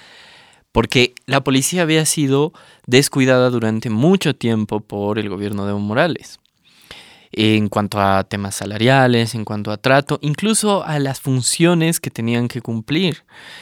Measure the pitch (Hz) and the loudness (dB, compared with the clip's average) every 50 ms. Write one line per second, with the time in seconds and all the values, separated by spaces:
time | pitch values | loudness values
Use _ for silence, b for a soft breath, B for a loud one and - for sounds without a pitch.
0 | b b b b b b b b b b b b b _ - 117 117 - - 127 | b b b b b b b b b b b b b _ 0 0 0 2 4 2
1 | 123 - _ - _ - 135 135 131 147 131 131 135 - 175 180 170 156 160 156 | 2 2 _ -10 _ -2 -2 0 0 2 0 0 0 0 -2 0 0 2 2 2
2 | 156 151 - 165 147 135 135 139 151 165 b b b b b b b - 123 139 | 2 0 0 0 0 0 2 2 0 0 b b b b b b b 2 4 4
3 | 143 - - 143 131 131 127 127 127 127 123 117 113 110 110 110 - 123 107 110 | 4 4 0 0 2 4 4 4 4 2 2 0 0 0 -2 -2 -4 -2 -2 2
4 | 135 175 196 190 - 160 135 - - 117 113 110 107 - 107 107 - _ 104 101 | 4 4 4 4 2 -2 -4 -2 -2 0 0 0 -2 -2 -4 -6 -6 _ -6 -4
5 | 101 101 107 113 104 101 92 98 101 101 104 98 98 101 101 104 101 104 107 131 | -4 -2 -2 -4 -4 -6 -6 -6 -6 -6 -6 -6 -4 -4 -4 -4 -4 -2 0 0
6 | 170 170 - - - - - _ _ _ _ b b b b b b b b b | 0 0 -2 -6 -10 -16 -20 _ _ _ _ b b b b b b b b b
7 | b b b b b b b 107 107 107 110 107 104 98 - 110 104 95 - 104 | b b b b b b b 0 2 4 4 2 2 0 0 -2 -2 -2 0 0
8 | 98 98 98 95 95 - - 101 101 98 - - 101 98 104 107 110 123 135 135 | 2 2 2 0 0 -2 -6 -6 -6 -6 -8 -8 -10 -8 -4 0 2 4 4 6
9 | 131 123 120 117 117 110 - 113 104 - 107 104 104 107 104 104 - 127 135 143 | 4 4 4 2 2 0 -4 -8 -8 -6 -6 -6 -6 -6 -8 -4 0 2 2 2
10 | 139 - 147 - - 151 147 - 196 220 220 - 208 208 202 185 147 165 151 147 | 2 0 -6 -4 -2 -4 -4 -2 0 0 0 0 2 0 0 0 -2 -2 -4 -2
11 | 139 135 127 - - 139 131 127 120 - - - 165 170 175 165 160 165 165 - | -2 -4 -4 -6 -2 -2 -2 0 0 -2 0 2 2 4 4 4 2 0 0 -2
12 | - 127 - - 113 117 117 117 120 117 - 120 - 123 117 113 107 - 143 170 | -6 -8 -8 -4 -4 -2 0 0 -2 -2 -4 -8 -8 -6 -6 -6 -4 -4 -2 0
13 | 190 165 - - _ B B B B B B B | 0 -2 -2 -4 _ B B B B B B B